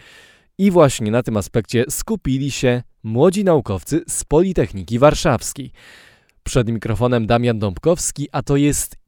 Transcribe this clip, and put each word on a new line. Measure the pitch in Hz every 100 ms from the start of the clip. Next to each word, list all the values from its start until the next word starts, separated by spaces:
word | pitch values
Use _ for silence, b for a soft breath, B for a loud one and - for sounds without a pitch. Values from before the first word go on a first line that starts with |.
| B B B B B -
I | 196
właśnie | 175 143 - 110
na | 117
tym | 123 107
aspekcie | 95 117 104 117 123
skupili | - - 220 - 135 139
się | - 127 123 - _
młodzi | 110 113 170 190
naukowcy | 190 156 110 95 - 156 -
z | -
Politechniki | - 147 190 180 127 98 90 117
Warszawskiej. | 143 147 170 113 - - 127 B B B B B B B
Przed | - - 113
mikrofonem | 113 113 104 123 123 110
Damian | 120 120 110
Dąbkowski, | 104 90 160 175 - - 143
a | 151
to | - 143
jest | 147 139 - -